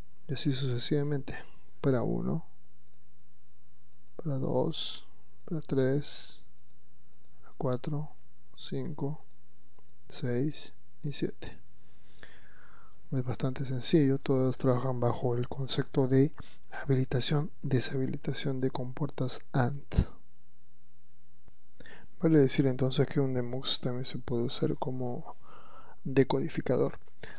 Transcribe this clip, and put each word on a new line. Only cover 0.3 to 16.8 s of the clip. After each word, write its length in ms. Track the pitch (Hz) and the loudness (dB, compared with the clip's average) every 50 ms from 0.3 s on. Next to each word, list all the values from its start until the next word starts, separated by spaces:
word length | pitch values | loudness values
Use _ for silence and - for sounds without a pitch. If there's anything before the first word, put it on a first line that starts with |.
| 147 | -4
así 180 | - - 151 135 | 0 2 2 2
sucesivamente, 840 | 127 139 131 123 120 - - 156 147 143 147 147 139 139 - - - - - - - - - - - | 2 2 0 0 0 0 2 2 2 2 2 0 0 0 -2 -4 -4 -4 -4 -4 -4 -4 -4 -4 0
para 220 | - 143 131 120 110 | 2 2 4 4 2
uno, 440 | 110 117 113 113 127 139 160 - - - - - - - - - - - - - - - - - - - - - - - - - - - - - - - - - - - | 2 0 0 2 2 0 0 0 -2 -4 -4 -4 -4 -4 -4 -4 -4 -4 -4 -4 -4 -4 -4 -4 -4 -4 -4 -4 -4 -4 -4 -4 -4 -4 -4 -2 -4 -4 -4 -4 -4 -4
para 200 | - - 165 139 | -2 -2 0 0
dos, 680 | 135 131 127 127 127 131 156 160 - - - - - - - - - - - - - - | 0 0 2 2 2 2 2 0 0 0 -2 -2 -2 -4 -4 -4 -4 -4 -4 -4 -4 -4
para 160 | - 180 160 | -2 -2 -2
tres, 800 | - - 143 135 131 131 135 147 147 - - - - - - - - - - - - - - - - - - - - - - - - - - - | 0 2 2 4 4 4 4 2 0 0 -4 -4 -4 -4 -4 -4 -4 -4 -4 -4 -4 -4 -4 -4 -4 -4 -4 -4 -4 -4 -4 -4 -4 -4 -4 -4
para 120 | - - - - | -4 -4 -4 -2
cuatro, 520 | - 131 123 123 - - 151 143 151 151 - - - - - - - - - | 0 0 0 0 0 0 0 0 -2 -2 -4 -4 -4 -4 -4 -4 -4 -4 -4
cinco, 680 | - - - - 135 127 - 151 - 143 139 151 - - - - - - - - - - - - - - - - - - - | -4 -4 -2 -2 -2 -2 -2 -2 -2 -2 -2 -2 -2 -4 -4 -4 -4 -4 -4 -4 -4 -4 -4 -4 -4 -4 -4 -4 -4 -4 -4
seis 640 | - - - 127 120 120 135 151 143 - - - - - - - - - - | -4 -2 0 0 2 2 2 0 0 -2 -4 -4 -4 -4 -4 -4 -4 -4 -2
y 100 | 147 139 | -2 -2
siete. 460 | - - - - - - - - - - - - - - - - - - - - - - - - - - - - - - - - - - - - - - - | 0 -2 -2 -2 -2 -2 -2 -2 -4 -4 -4 -4 -4 -4 -4 -4 -4 -4 -4 -4 -4 -4 -4 -4 -4 -4 -4 -4 -4 -4 -4 -4 -4 -4 -4 -4 -4 -4 -2
Es 140 | - 131 123 | 0 0 0
bastante 400 | 123 113 - - 131 131 - 139 | 0 0 0 0 0 0 0 -2
sencillo, 540 | 123 131 127 - - - 165 147 135 135 135 | -2 0 0 2 4 6 6 6 6 4 2
todas 380 | - - 139 131 131 131 127 | 2 2 4 4 4 2 2
trabajan 440 | - - 131 123 127 123 131 127 120 | 2 4 4 4 4 2 0 0 2
bajo 340 | 120 120 113 - - 127 120 | 2 2 2 2 2 0 2
el 140 | 120 123 - | 2 0 0
concepto 580 | - 135 135 127 - - - - - 147 135 | 0 -2 0 0 2 0 0 2 2 2 4
de 260 | 127 135 131 135 156 - - - - - - - - | 6 8 6 6 6 4 -2 -4 -4 -4 -4 -4 -4
habilitación, 800 | - - | -4 -4